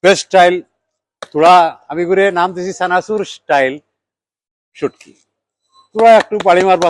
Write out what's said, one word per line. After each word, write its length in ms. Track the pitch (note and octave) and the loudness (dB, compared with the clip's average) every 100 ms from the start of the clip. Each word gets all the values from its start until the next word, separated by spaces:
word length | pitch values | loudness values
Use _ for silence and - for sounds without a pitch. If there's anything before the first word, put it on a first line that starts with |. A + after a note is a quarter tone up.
বেস্ট 200 | F3+ F#3+ - | 2 0 0
স্টাইল, 260 | F#3+ F3 F3+ - _ _ _ _ _ - | 2 2 0 -10 _ _ _ _ _ -10
তোরা 220 | D3 E3 F3+ E3 - _ | 0 4 4 2 -4 _
আমি 120 | D3+ F3 | -8 -4
করে 160 | F#3+ G3 F3+ | -2 0 -2
নাম 100 | F3+ | -6
দিছি 180 | F3 F3+ - | -6 -12 -8
সানাসুর 400 | F3+ F3+ - G#3+ F#3 - | -4 -4 -4 -8 -8 -14
স্টাইল 380 | _ C#3+ C3 D3 _ _ _ _ _ _ _ _ _ - | _ -2 -2 -6 _ _ _ _ _ _ _ _ _ -10
শুটকি। 340 | C#3 _ _ _ _ _ _ _ _ _ _ | -10 _ _ _ _ _ _ _ _ _ _
তোরা 180 | G#3+ A3+ A3 | 0 4 4
একটু 160 | - G#3 F#3+ | 2 -4 0
পাড়ি 160 | F3+ F#3 | 0 0
মারবা 200 | F#3 | 0